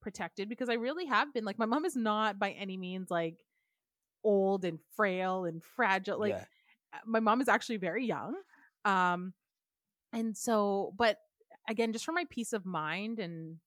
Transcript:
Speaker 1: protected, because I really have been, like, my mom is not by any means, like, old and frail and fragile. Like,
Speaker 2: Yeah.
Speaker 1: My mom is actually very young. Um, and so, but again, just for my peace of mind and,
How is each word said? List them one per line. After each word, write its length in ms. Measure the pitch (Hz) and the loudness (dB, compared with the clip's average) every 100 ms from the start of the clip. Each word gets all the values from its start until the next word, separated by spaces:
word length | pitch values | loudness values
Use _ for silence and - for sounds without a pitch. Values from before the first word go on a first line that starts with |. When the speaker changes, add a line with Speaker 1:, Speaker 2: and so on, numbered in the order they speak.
Speaker 1:
protected, 460 | 208 - 170 - 208 | -12 -8 -8 -6 -8
because 180 | 240 247 | -4 -2
I 40 | |
really 320 | 226 240 330 320 | 0 -2 -4 2
have 280 | 214 294 | 2 2
been, 100 | 247 214 | -2 -4
like, 120 | 208 | -2
my 80 | 220 | 0
mom 180 | 285 349 | 0 0
is 100 | 254 | 0
not 420 | 220 214 220 202 | 0 2 0 0
by 140 | 202 | -4
any 240 | - 196 185 | -4 -8 -6
means, 320 | 180 185 180 | -6 -6 -2
like, 340 | 170 165 170 _ _ _ _ _ _ _ _ | 0 0 -4 _ _ _ _ _ _ _ _
old 400 | 214 202 190 196 | 4 4 4 2
and 160 | 180 160 - - | 0 -4 -6 0
frail 480 | 202 185 185 185 175 | 2 2 0 -2 -4
and 160 | 165 | -6
fragile. 540 | - - 220 190 190 - | -6 0 4 4 0 0
Like, 180 | 214 92 | 0 -2
Speaker 2:
Yeah. 80 | - _ _ _ _ - | -6 _ _ _ _ -14
Speaker 1:
My 160 | 226 226 | -2 2
mom 200 | 220 240 | 4 4
is 80 | 240 | 4
actually 280 | 214 - 220 | 2 0 -4
very 280 | 180 208 233 | -2 -2 -2
young. 300 | 147 156 370 - _ _ _ | -2 -4 -8 -12 _ _ _
Um, 500 | 208 185 180 175 185 - _ _ _ _ _ _ _ | 2 4 4 2 -4 -12 _ _ _ _ _ _ _
and 240 | 226 226 202 | -4 -4 -2
so, 580 | 240 214 202 196 185 196 | 2 4 4 2 -2 2
but 220 | 233 208 _ _ _ - - | 2 2 _ _ _ -12 -4
again, 240 | 220 226 | 0 0
just 120 | 226 | 0
for 80 | - | -2
my 140 | 339 320 | -2 -2
peace 220 | 233 220 | -4 -4
of 140 | 214 185 | -4 -4
mind 520 | 165 151 175 214 226 | -4 -2 -2 -4 -6
and, 400 | 170 165 160 165 | -6 -8 -10 -14